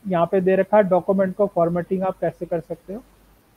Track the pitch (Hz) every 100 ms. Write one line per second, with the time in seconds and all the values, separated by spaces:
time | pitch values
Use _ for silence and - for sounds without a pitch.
0 | 202 175 170 196 185 190 190 214 190 180
1 | 170 196 190 185 202 - 170 175 170 190
2 | 190 180 170 - 175 170 - 165 - 208
3 | - _ _ _ _